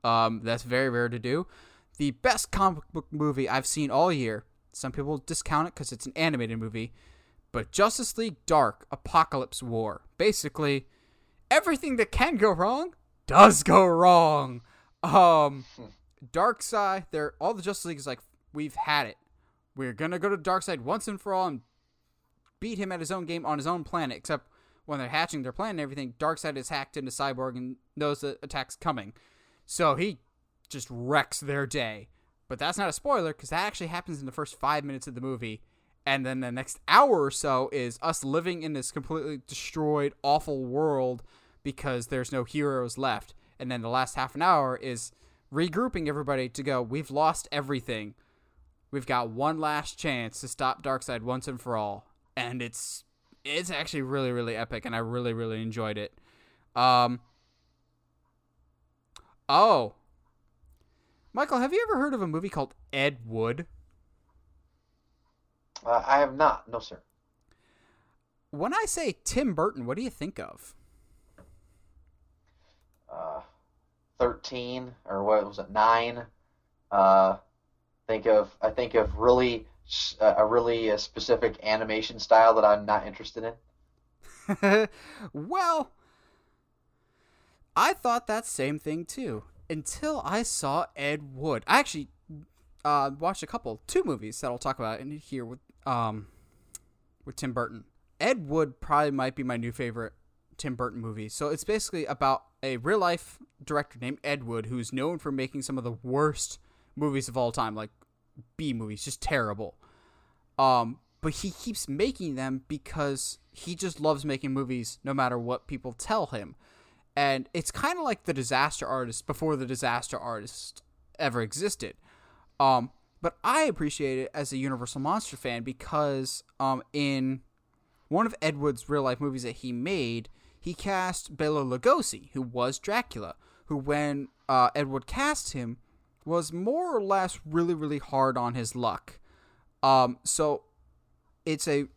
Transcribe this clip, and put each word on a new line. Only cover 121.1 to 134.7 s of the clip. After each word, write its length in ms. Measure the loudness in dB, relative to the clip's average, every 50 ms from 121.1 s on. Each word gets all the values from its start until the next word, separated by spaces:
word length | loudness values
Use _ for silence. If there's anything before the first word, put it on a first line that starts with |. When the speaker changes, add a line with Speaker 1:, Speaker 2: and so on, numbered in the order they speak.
| _ -2
Speaker 1:
ever 220 | -2 -2 0 -2
existed. 540 | -4 -4 -4 -4 -4 -4 -4 -4 -10 -12 -12 _ _ _ -20 _ _ _ _ _ _ _ _ _
Um, 320 | 4 4 6 4 2 -2 _ _ _ _ _ _
but 160 | -6 -6 -6 _
I 200 | -2 0 2 2
appreciate 560 | 2 2 0 -2 -4 -4 -2 -2 -2 -2 -2 -2
it 120 | -4 -6 -6
as 180 | -8 -8 -6
a 60 | -4 -4
Universal 420 | -2 -2 -4 -4 -6 -8 -6 -4
Monster 380 | -2 -2 -2 -2 -2 -8 -14 -8
fan 240 | -6 -6 -6 -6
because, 800 | -6 -8 -10 -12 -10 -4 -2 0 0 0 0 -2 -4 -6 -8 -10 -12 _ _ _
um, 240 | 0 0 0 -2 -6 _
in 480 | -4 -2 -2 0 0 0 -2 -2 -4 -6 -8 _ _ _ _ _ _ _ _ _ _ _ _ _
one 180 | 0 0 0
of 80 | 0 -2 -2
Ed 160 | -2 -2 -2 0
Wood's 300 | -2 -2 -2 -2 -6 -2
real 140 | -2 0
life 180 | 0 0 -2 -2
movies 240 | -4 -4 -4 -4 -8
that 120 | -8 -10
he 160 | -8 -8 -8
made, 560 | -6 -4 -4 -2 -2 -2 -2 -2 -4 -6 -8 -10 -20 _ _ -20 _ _
he 140 | -10 -10 -10
cast 640 | -6 -4 -4 -2 -2 -2 -2 -4 -8 -10 -12 -6
Bela 260 | -2 -2 0 0 0
Lugosi, 680 | 0 -2 -4 2 4 4 4 6 4 -4 -8 -10 -14 -12
who 100 | _ -8
was 360 | -8 -6 -2 -2 -2 -2 -2 -4
Dracula, 580 | -4 -2 -2 -2 -2 -4 -10 -12 -10 -12 -14 _ _ _ _ _ _
who 100 | -6 -6
when, 520 | -6 -2 -2 0 0 0 -2 -2 -4 -6 -10 _ _ _ 2
uh, 220 | 4 4 4 4